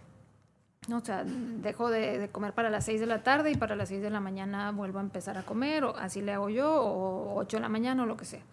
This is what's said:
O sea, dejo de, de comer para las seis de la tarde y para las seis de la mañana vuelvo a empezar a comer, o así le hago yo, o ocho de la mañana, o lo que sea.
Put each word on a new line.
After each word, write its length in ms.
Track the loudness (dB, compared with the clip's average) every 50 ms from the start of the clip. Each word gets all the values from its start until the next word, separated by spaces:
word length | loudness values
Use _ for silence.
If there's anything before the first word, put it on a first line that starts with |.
| -18 -20 -20 -20 -20 -20 -20 -20 _ _ _ _ _ _ _ -14 -8 -4 -4
O 100 | -2 -2
sea, 220 | -2 -2 -2 -2
dejo 640 | -2 -4 -4 -4 -4 -4 -4 -4 -4 -2 0 2 2
de, 280 | 2 2 2 0 0
de 120 | -2 -2 -4
comer 240 | -4 -4 -4 -2 0
para 160 | 2 2 2
las 160 | 2 0 0
seis 160 | 0 0 0
de 60 | 2
la 140 | 0 0 2
tarde 300 | 4 6 6 6 6 4
y 40 | 4
para 180 | 2 2 0 0
las 140 | -2 -2 -2
seis 120 | -2 -2
de 80 | -2 0
la 120 | 0 0
mañana 500 | 0 -2 -4 -4 -4 -2 -2 -2 -2 -2
vuelvo 280 | -2 -2 -2 -2 -2 -4
a 20 |
empezar 360 | -4 -4 -4 -6 -6 -4 -6
a 60 | -6 -4
comer, 400 | -4 -2 0 0 2 2 2 0
o 140 | 0 -2
así 240 | -2 -6 -4 -4 -4
le 100 | -2 -2
hago 160 | 0 0 0
yo, 240 | 0 2 2 4 4 4 4
o 540 | 4 4 2 0 0 0 0 -2 -2 -2 -2
ocho 200 | -2 -2 0 0
de 40 | 0
la 60 | 0
mañana, 360 | 0 0 2 2 2 2 2 2
o 20 |
lo 100 | 0 -2
que 80 | -4 -8
sea. 160 | -12 -12 -14 -16 -18